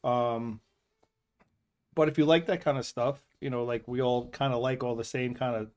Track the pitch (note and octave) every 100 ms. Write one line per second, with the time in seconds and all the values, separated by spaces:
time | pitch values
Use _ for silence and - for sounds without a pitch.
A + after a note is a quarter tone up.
0 | C3+ B2 A#2+ A#2 A#2 A2 _ _ _ _
1 | _ _ _ _ _ _ _ _ _ -
2 | D#3 D3 D3+ E3 E3 F3 D3+ C3+ A#2 -
3 | B2 C#3 _ _ C#3 B2 A#2+ A#2 - B2
4 | B2+ B2 B2 - C#3 B2 B2+ C3 B2 A#2
5 | A2+ C3 B2 B2 B2+ A#2 A2